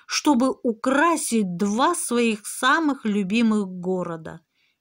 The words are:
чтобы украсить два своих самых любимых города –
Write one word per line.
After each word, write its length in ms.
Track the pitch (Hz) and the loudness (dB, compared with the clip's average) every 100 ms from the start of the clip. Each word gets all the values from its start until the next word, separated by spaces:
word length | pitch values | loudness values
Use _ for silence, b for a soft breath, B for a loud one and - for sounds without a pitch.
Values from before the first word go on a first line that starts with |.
| b | b
чтобы 440 | - 302 254 262 | -2 2 4 2
украсить 1040 | - 247 220 262 269 339 311 - 226 190 175 | 0 -4 -2 0 2 2 2 0 0 0 -2
два 400 | 202 214 302 339 | -2 0 0 0
своих 500 | - 240 233 214 - | -2 0 0 -2 -8
самых 600 | - 254 311 302 269 220 | -2 2 2 2 -2 -2
любимых 600 | 208 185 226 226 214 190 | -2 0 2 2 2 -2
города – 720 | 185 180 185 170 165 165 160 _ _ _ _ | -6 -4 -4 -4 -10 -12 -16 _ _ _ _